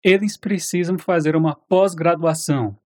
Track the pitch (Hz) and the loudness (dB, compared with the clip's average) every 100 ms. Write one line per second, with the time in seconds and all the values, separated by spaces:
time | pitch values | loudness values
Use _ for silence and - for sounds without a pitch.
0 | 190 196 208 - 196 196 - 175 175 185 | 4 2 0 -6 -6 -4 -4 -4 -2 -4
1 | - 175 156 160 160 147 _ 185 190 170 | -2 0 2 0 0 -4 _ 2 2 2
2 | 165 165 165 160 - 139 110 104 | 0 2 0 -2 -2 -2 -2 -8